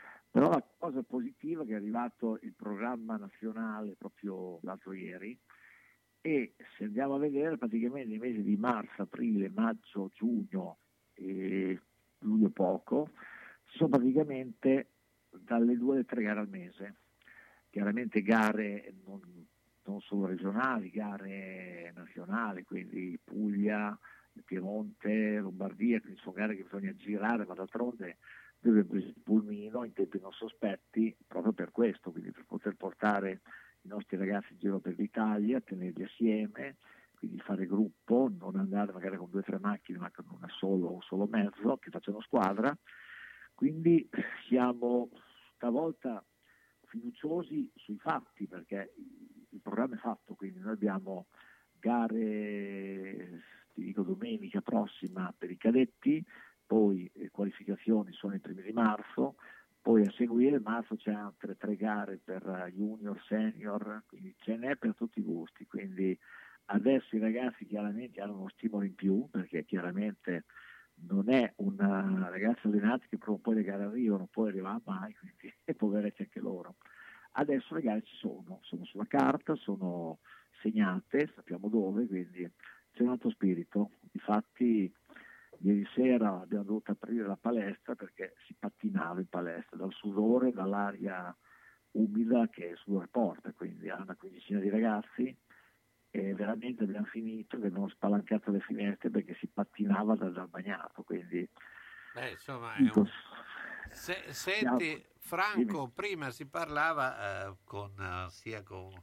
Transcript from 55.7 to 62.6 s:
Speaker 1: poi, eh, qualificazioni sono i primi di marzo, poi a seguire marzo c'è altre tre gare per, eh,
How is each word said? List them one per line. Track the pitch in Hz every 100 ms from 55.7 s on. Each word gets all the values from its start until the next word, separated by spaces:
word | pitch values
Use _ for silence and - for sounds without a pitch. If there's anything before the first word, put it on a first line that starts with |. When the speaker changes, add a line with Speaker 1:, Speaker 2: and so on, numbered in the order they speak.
| 127 123 _ 139 156 - - - _ -
Speaker 1:
poi, | 110 104 92 90 -
eh, | 98
qualificazioni | - 101 - 101 95 - 110 95
sono | 85 101 95
i |
primi | - 90
di | 95
marzo, | 113 113 107 - - 135 - - - - _
poi | 117 113 101
a |
seguire | - 120 117 135 143
marzo | 107 117 110 110
c'è | -
altre | 104 101 - - 101
tre | 107 98
gare | 107 104 101 92
per, | - 92 95
eh, | 92